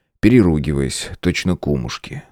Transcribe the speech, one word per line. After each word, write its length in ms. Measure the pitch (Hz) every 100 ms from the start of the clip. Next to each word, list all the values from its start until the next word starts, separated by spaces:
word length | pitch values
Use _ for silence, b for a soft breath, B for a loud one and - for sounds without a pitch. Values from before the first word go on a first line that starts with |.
| _ _
переругиваясь, 920 | 107 123 90 78 71 69 65 - - -
точно 360 | 87 - 92 85
кумушки, 640 | - 71 - - - 139 -